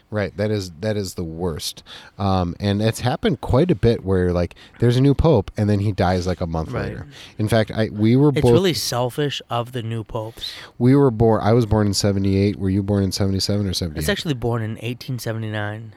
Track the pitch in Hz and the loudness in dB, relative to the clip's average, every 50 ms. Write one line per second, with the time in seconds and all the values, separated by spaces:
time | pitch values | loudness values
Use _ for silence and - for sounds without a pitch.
0 | _ _ - 107 101 85 - 85 104 107 107 104 95 90 85 73 98 110 107 104 | _ _ -6 -4 -4 -4 -4 -4 -2 -2 -2 -4 -4 -8 -10 -8 -6 -4 -4 -4
1 | 98 87 - - 90 80 80 80 90 90 76 - - - - - - - - - | -4 -6 -6 -8 -8 -8 -6 -4 -4 -4 -4 -6 -8 -10 -10 -12 -16 -20 -20 -20
2 | - - _ - 101 98 95 92 90 87 - - 101 101 101 101 107 110 110 - | -20 -16 _ -4 -2 0 0 2 0 -2 -2 -2 -2 -2 0 0 0 0 0 0
3 | - 123 143 - - 226 151 - - - - 127 165 185 156 107 - 117 117 - | -2 -4 -2 0 0 -2 -2 -2 -2 0 2 2 2 2 2 2 2 2 2 0
4 | - 92 95 92 90 90 87 87 87 - - - - - - - 113 120 120 127 | 0 0 2 2 2 2 2 0 0 -2 -6 -10 -20 -20 -4 0 2 2 4 4
5 | 131 143 135 - - 160 151 107 92 - - - 107 101 104 98 101 110 98 - | 4 4 4 4 4 4 4 4 2 0 -2 -2 0 2 2 2 0 0 0 0
6 | 95 90 92 92 85 92 90 - 90 82 80 80 80 - 127 113 101 98 - - | 0 2 0 0 0 -2 -4 -4 -4 -4 -4 -4 -4 -4 -6 -6 -6 -8 -8 -12
7 | - 147 - - - - - - 107 107 117 113 110 - - - 110 98 - 104 | -14 -16 -20 -20 -20 -14 -8 -6 -2 2 2 2 2 0 -2 -2 -4 -2 0 0
8 | 107 110 120 131 143 151 135 156 143 123 120 147 196 185 143 110 - - 127 120 | 2 4 4 4 4 4 2 4 4 4 6 6 4 2 0 -2 -4 -4 -2 -2
9 | 123 123 - - 147 143 - - - - 123 117 120 123 127 127 110 113 113 113 | -2 -2 -2 -4 -4 -4 -6 -8 -8 -6 -6 -6 -6 -6 -8 -8 -8 -6 -6 -8
10 | 107 - - 117 107 113 - - - - - - - - - - 120 127 135 143 | -8 -8 -8 -10 -10 -10 -12 -14 -14 -14 -14 -16 -18 -14 -4 2 4 6 6 6
11 | 143 135 113 107 117 113 110 101 - 104 117 123 117 104 110 107 104 104 95 - | 6 4 4 4 4 4 4 4 4 4 4 4 2 2 2 2 2 2 0 0
12 | - 104 98 98 98 98 95 95 98 104 101 - 98 95 95 104 98 98 104 101 | 0 0 0 0 0 2 2 4 2 2 0 0 0 0 0 0 0 0 0 0
13 | 98 95 92 - 104 98 95 95 - - 101 104 104 95 87 - 95 85 76 80 | 0 0 0 -2 -2 0 0 0 -2 -2 -2 -2 -2 -2 -4 -4 -4 -6 -4 -4
14 | 78 131 202 - - 175 139 117 117 117 117 117 110 107 110 - - 117 123 117 | -2 -2 -2 -2 -2 -4 -4 -4 -4 -4 -4 -4 -4 -6 -8 -8 -8 -8 -8 -8
15 | - - 131 113 - 117 110 113 113 107 107 107 104 104 104 110 117 110 104 | -8 -8 -8 -8 -6 -6 -6 -6 -6 -6 -6 -6 -6 -6 -8 -10 -12 -16 -20